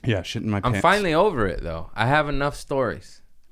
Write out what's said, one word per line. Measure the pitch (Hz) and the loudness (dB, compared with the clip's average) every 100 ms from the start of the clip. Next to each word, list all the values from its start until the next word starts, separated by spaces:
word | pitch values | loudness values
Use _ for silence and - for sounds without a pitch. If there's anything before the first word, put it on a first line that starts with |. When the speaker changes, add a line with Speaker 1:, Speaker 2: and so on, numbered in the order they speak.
Speaker 1:
Yeah, | - 104 | 0 -2
shit | 87 113 | -2 -6
in | 107 | -2
my | 104 | 0
Speaker 2:
I'm | 123 | 0
Speaker 1:
pants. | 104 | 2
Speaker 2:
finally | 127 202 190 | 4 4 2
over | 156 208 156 101 | 4 2 2 -2
it, | 82 | -2
though. | 82 80 80 | -6 -8 -8
I | - 113 | -2 2
have | 147 147 | 2 2
enough | 139 143 139 | 0 -2 -4
stories. | - 139 123 71 - - - - - | -6 -2 -2 -4 -12 -20 -20 -20 -8